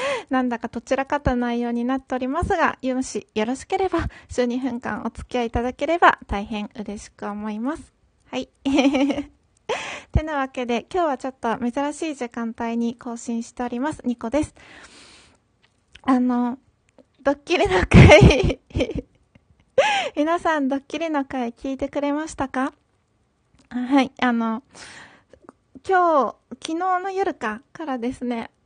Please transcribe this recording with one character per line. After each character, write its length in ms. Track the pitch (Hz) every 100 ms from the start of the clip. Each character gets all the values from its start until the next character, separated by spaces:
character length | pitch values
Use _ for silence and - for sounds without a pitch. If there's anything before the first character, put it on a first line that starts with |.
| 539
<laughs> 200 | 508 -
な 100 | 262
ん 80 | 254
だ 80 | 233
か 120 | 233
ど 120 | 233
ち 140 | - 262
ら 100 | 269
か 140 | 294
と 160 | 285 247
内 260 | 240 240
容 100 | 240
に 140 | 233 240
な 120 | 262
っ 40 |
て 140 | - 254
お 20 |
り 100 | 254
ま 160 | 311
す 60 | 359 359
が、 240 | 277 -
よ 140 | 254 254
ろ 80 |
し、 240 | 262 214 - 214
よ 100 | 214
ろ 100 | 269
し 100 | -
け 120 | 381
れ 120 | 381
ば、 100 | 330 - - -
十 160 | - 247
二 140 | 247
分 200 | 262 240
間 240 | - 208 226
お 40 |
付 160 | - -
き 100 | 247
合 60 |
い 40 | 233
い 40 |
た 100 | 240
だ 120 | 240
け 120 | - 285
れ 140 | 339
ば 180 | 349 - -
大 180 | 202 214
変 260 | 214 208 -
嬉 280 | 208 202
し 60 | -
く 180 | - 208
思 240 | 208 214
い 80 | 214
ま 180 | 247 330
す。 200 | - _ _ _ _
は 60 | 254
い。 100 | - _
<laughs> 760 | 277 269 262 269 277 277 285 _ _ _ - 494 - - -
て 120 | -
な 160 | 311 294
わ 100 | 269
け 160 | 269 240
で、 200 | 233 -
今 100 | 370
日 20 | 320
は 120 | 254
ち 100 | 269
ょ 20 |
っ 60 | -
と 180 | 233 226
珍 340 | 254 277 285
し 80 | 302 330
い 40 | 277
時 120 | 240
間 260 | - 226 226
帯 160 | 233 233
に 200 | 233 233
更 200 | 247 233
新 260 | - 233
し 120 | 233
て 100 | -
お 40 | 240
り 100 | 240
ま 140 | 294
す。 80 | -
ニ 140 | 247 233
コ 120 | 226
で 140 | 277
す。 100 | 302 - - - - - - - - _ _ _ _ _ _ -
あ 180 | 262 254
の、 380 | 247 240 240 262 _ _ _ _ _ _
ド 100 | 277
ッ 40 | 285
キ 200 | - 339
リ 100 | 370
の 160 | 370 -
回。 720 | - - 311 - 277 - - _
<laughs> 1500 | - - - - _ _ _ _ _ _ - 807 807 622
皆 260 | 320 302 339
さ 200 | 349 311
ん、 80 | 269
ド 80 | 277
ッ 60 |
キ 180 | - 302
リ 100 | 330
の 140 | 302
回 300 | 269 262 233
聞 220 | - 269 269
い 20 |
て 100 | 277
く 140 | 294
れ 100 | 285
ま 160 | 294 320
し 80 | -
た 140 | 269
か？ 240 | 254 277 - _ _ _ _ _ _ _ _ -
は 320 | 247 247 277
い。 100 | 262 -
あ 120 | 247
の、 280 | 233 226 220 - - - - - - _ - - - _ - -
今 440 | 370 349 302 226
日、 40 | - - 247
昨 160 | - 330
日 220 | 370 359
の 120 | 381
夜 220 | 381 381
か、 280 | - 226 214 -
か 140 | - 302
ら 120 | 254
で 140 | 233
す 140 | 262 247
ね、 260 | 233 - _